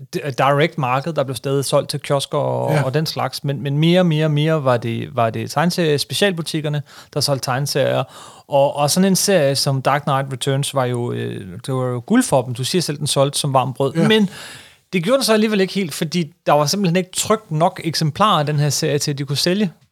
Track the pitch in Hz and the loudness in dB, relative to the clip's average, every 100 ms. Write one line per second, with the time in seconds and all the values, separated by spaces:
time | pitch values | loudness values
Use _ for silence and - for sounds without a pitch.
0 | 135 170 147 131 135 143 170 170 127 131 | -12 -8 -6 0 2 4 2 0 -2 -2
1 | 170 160 135 120 139 139 131 143 135 143 | -2 -2 -4 -4 -2 -2 0 0 0 -6
2 | - 139 - 151 131 123 123 151 131 143 | -2 -2 -2 -2 -2 -2 0 0 0 -2
3 | 160 - 131 - 143 139 139 143 160 180 | -2 -2 -4 -4 -6 -4 -2 2 4 4
4 | 180 151 156 147 156 160 131 120 117 117 | 4 2 2 2 2 2 2 0 0 -4
5 | 117 123 113 113 113 - 170 175 165 143 | -4 -2 -2 -2 -4 0 0 0 0 0
6 | - 135 208 165 160 156 147 147 - - | -2 0 0 0 -6 -6 -4 -4 -6 -16
7 | - 151 131 135 - 131 143 147 127 127 | -10 -4 -2 -2 -2 -2 -2 0 0 0
8 | 127 - - - - 143 139 - 143 185 | -4 -10 -20 -20 -2 2 2 2 0 2
9 | 190 185 - 190 139 139 - 135 135 143 | 4 2 2 2 2 2 0 0 2 0
10 | 147 135 135 123 - 135 143 139 123 120 | 0 -2 -2 -4 -2 -2 -2 -2 -2 -2
11 | 120 117 117 117 95 87 - 131 127 123 | -4 -4 -6 -8 -10 -12 -6 -4 -2 -4
12 | - 233 247 139 123 120 127 185 - 147 | 2 2 4 2 0 -4 -2 -2 -2 -4
13 | 147 - 139 - 147 131 131 123 139 165 | -2 0 0 0 0 2 0 0 -2 2
14 | 214 220 202 - - - - _ _ 190 | 4 4 2 -2 -16 -18 -20 _ _ -4
15 | 170 269 220 220 220 214 190 196 180 - | 0 0 2 2 4 2 0 -2 -4 -4
16 | 160 175 151 - - 147 147 196 190 180 | -4 -2 -4 -4 2 4 4 2 2 2
17 | 180 - - 214 - 151 175 - 165 - | 0 -4 0 0 0 0 0 0 -4 -2
18 | 156 - 214 175 147 151 147 - 151 143 | -2 2 2 4 2 0 0 0 0 0
19 | - 139 143 143 175 190 202 - _ | -2 -4 -4 -2 0 2 0 -4 _